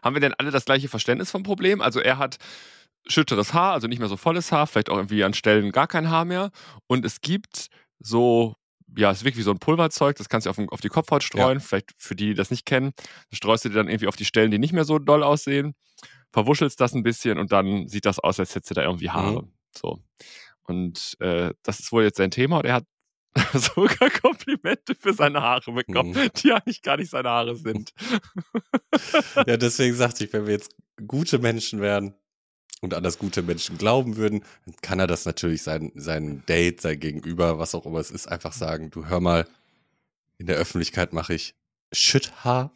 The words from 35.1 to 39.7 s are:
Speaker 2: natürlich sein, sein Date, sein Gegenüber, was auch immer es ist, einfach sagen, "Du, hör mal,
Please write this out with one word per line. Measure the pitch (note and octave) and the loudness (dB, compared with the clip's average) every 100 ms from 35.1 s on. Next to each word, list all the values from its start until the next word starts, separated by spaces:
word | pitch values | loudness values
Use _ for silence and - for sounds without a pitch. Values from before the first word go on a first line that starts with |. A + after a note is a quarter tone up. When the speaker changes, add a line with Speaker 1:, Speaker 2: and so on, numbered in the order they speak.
| E2+ F2 | 0 -4
Speaker 2:
natürlich | - E2+ D#2+ | -4 -2 -2
sein, | - D#2 D#2 C#2+ | -4 -6 -6 -10
sein | D2+ D#2 D2+ C#2 - | -6 -4 -4 -8 0
Date, | E2 F2 E2+ | 2 2 0
sein | E2 D2 | -4 -4
Gegenüber, | D2+ D2 D#2+ E2+ E2+ D#2+ | -6 -8 -6 0 0 0
was | E2 E2 | -4 -8
auch | D#2+ | -6
immer | E2 | -8
es | D2+ | -8
ist, | - - | -10 -10
einfach | E2+ D#2+ | -10 -10
sagen, | - D#2+ D#2+ D#2+ | -8 -6 -6 -8
"Du, | E2 D#2 | -12 -4
hör | F2 | 0
mal, | F2+ E2+ E2 _ _ | 4 2 0 _ _